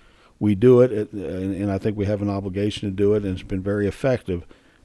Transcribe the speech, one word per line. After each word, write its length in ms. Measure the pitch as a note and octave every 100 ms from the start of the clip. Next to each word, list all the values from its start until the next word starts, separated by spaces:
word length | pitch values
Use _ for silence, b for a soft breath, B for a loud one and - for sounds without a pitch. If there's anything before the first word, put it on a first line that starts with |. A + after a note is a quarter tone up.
| b b b b
We 160 | G#2+
do 280 | G2 B2 B2
it, 100 | B2
it, 220 | G#2+ G#2
and, 420 | G#2 E2 F#2 F#2+ F#2
and 160 | G2+
I 60 | F#2+
think 180 | A2 G#2+
we 120 | G2
have 140 | G#2
an 80 | G2+
obligation 600 | G2 G2 F#2 G#2 - G#2+
to 40 |
do 200 | F#2+ G2+
it, 100 | G#2+
and 100 | G2+
it's 100 | F#2
been 200 | - G2
very 240 | F#2+ G#2 G2+
effective. 580 | - C#3 B2 - F2 - b b b